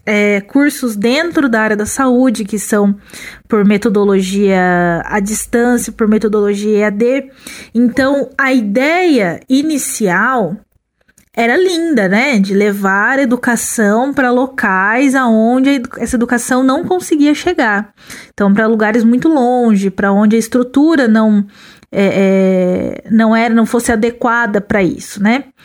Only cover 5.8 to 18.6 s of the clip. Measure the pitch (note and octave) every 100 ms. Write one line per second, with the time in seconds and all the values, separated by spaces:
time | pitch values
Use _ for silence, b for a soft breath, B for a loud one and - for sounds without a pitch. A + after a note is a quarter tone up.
5.8 | - - G#3+ A3 A3 G#3+ G3+ G3+ G#3 G#3
6.8 | G#3+ G3+ A#3+ C4+ C4+ B B B B A3+
7.8 | A#3+ B3+ C4+ C#4+ C4 - C4+ C4 G#3 A3+
8.8 | C#4+ F4 F4+ C4 F3+ D#3 - C4 D#4 C#4+
9.8 | - - G3+ F3+ A#3 C4 E3+ G#3 _ _
10.8 | _ _ _ _ _ - A#3 D4 F#4+ E4
11.8 | E4 B3+ F#3+ G#3 C#4+ G#3+ G3 G3 G#3 G3+
12.8 | G3 G3 A3 C4+ C4 B3 B3 A3+ - -
13.8 | G3+ A3 C#4 C#4 B3+ B3 C4 - G#3+ F#3+
14.8 | G3 A#3+ C#4 C4+ B3 A3 A3+ B3+ C4+ C#4
15.8 | B3 - A3+ A#3+ A#3 A#3+ - B3+ C4 C4+
16.8 | - F#4 - D#4 D4 D4 F4 E4+ A#3 G3+
17.8 | G#3+ B B B B - G3+ G3+